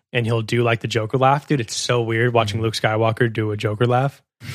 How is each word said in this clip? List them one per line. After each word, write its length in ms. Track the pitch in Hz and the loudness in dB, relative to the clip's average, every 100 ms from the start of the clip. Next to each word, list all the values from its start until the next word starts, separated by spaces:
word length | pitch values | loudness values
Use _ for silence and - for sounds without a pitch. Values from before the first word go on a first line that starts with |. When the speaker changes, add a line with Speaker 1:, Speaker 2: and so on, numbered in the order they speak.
| _ | _
Speaker 1:
and 120 | 127 113 | -2 0
he'll 160 | 117 | 0
do, 200 | 107 120 | 0 2
like, 200 | 120 117 | 2 0
the 60 | 117 | -2
Joker 280 | 113 107 131 | -2 -2 2
laugh. 300 | 131 143 - | 2 2 0
Dude, 140 | 147 | -2
it's 120 | 104 - | -2 -6
so 260 | - 123 | -2 0
weird 320 | 113 113 123 | 0 0 2
watching 240 | 117 107 113 | 2 2 0
Speaker 2:
Mm-hmm. 80 | 113 | -4
Speaker 1:
Luke 80 | - | -2
Skywalker 560 | 113 110 113 110 120 | -2 2 0 2 0
do 200 | 110 107 | 0 -4
a 60 | 104 | -2
Joker 300 | 110 107 120 | -4 0 0
laugh. 340 | 123 135 - _ _ - | 2 0 -6 _ _ -14